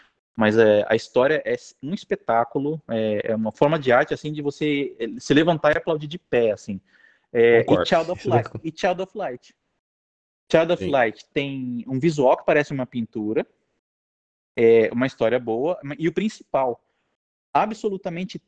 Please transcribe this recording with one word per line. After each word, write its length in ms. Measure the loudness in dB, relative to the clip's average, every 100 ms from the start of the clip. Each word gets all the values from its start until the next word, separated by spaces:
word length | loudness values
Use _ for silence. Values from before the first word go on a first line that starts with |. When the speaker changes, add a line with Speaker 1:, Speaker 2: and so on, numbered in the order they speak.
| _ _ _ 0
Speaker 1:
mas, 200 | 2 6
é, 300 | 6 6 4
a 60 |
história 480 | -2 0 2 2 0
é 80 | -2
s-, 200 | -6 -8 -14
um 100 | -10
espetáculo, 880 | -8 -6 -6 0 0 0 -4 -4 -6 -6
é, 440 | -4 -2 -2 -2
é 20 | -4
uma 140 | -4
forma 280 | 0 0 0
de 120 | 2
arte, 240 | 2 2
assim, 180 | -4 -8
de 80 | -6
você, 540 | -6 -4 -2 -2 -4 -8
é, 100 | -10 -6
se 160 | 2
levantar 400 | 2 4 2 0
e 40 | 0
aplaudir 280 | -2 -4 -6
de 120 | -12
pé, 340 | -2 0 0
assim. 280 | -2 -6 -12 _ _ _ _ _
É, 280 | 2 6 6
e 40 |
Speaker 2:
Concordo. 240 | 4 2 2
Speaker 1:
Child 220 | 0 0
of 80 | -6
Speaker 2:
Isso 100 | 0
daí 120 | -2
Speaker 1:
Light, 160 | -2 -10
e 100 | -12 -4
Child 220 | -2 -2
of 160 | -6 -8
Light. 360 | -10 -10 _ _ _ _ _ _ _ _ _ _ -2
Child 220 | 0 2
of 100 | -2
Speaker 3:
Sim. 60 | 0
Speaker 1:
Light 360 | 0 0 -4 -10
tem 500 | -6 -6 -8 -8 -8 -6
um 120 | -2
visual 380 | -2 2 2 2
que 80 | 2
parece 260 | 0 0
uma 140 | -6 -8
pintura, 600 | -8 -8 -6 -4 -4 -6 _ _ _ _ _ _ _ _ _ _ 2
é, 320 | 6 6 4
uma 140 | 0 -4
história 320 | -2 0 0
boa, 400 | -2 -4 -4 -6
ma-, 140 | -10 -6
e 100 | -4
o 40 |
principal, 680 | -2 -4 -8 -4 -2 -2 -4 _ _ _ _ _ _ _
absolutamente 840 | -2 -2 -4 -6 -6 -8 -8 -10 -12